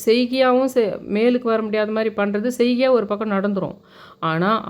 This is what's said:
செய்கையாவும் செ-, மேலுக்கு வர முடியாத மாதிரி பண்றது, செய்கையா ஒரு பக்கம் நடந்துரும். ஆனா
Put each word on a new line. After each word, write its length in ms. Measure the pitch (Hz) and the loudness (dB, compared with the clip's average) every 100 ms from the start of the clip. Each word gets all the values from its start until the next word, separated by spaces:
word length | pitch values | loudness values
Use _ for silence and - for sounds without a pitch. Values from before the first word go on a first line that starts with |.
| - | 2
செய்கையாவும் 600 | 233 247 262 262 254 262 | 2 2 2 2 4 2
செ-, 260 | 254 208 - - | 0 0 -4 -4
மேலுக்கு 340 | 208 240 247 | 0 2 2
வர 180 | 240 220 | 0 -2
முடியாத 300 | 220 214 214 | 0 -2 -2
மாதிரி 240 | 220 220 208 | -2 -2 -2
பண்றது, 360 | 202 208 240 247 | -2 -2 -4 0
செய்கையா 320 | 240 247 262 | 0 2 2
ஒரு 160 | 247 202 | 2 2
பக்கம் 260 | 208 220 | -4 -2
நடந்துரும். 460 | 196 202 196 151 - _ - - - | -2 -2 -2 -6 -10 _ -20 -20 -8
ஆனா 440 | 160 160 185 220 | -4 0 0 0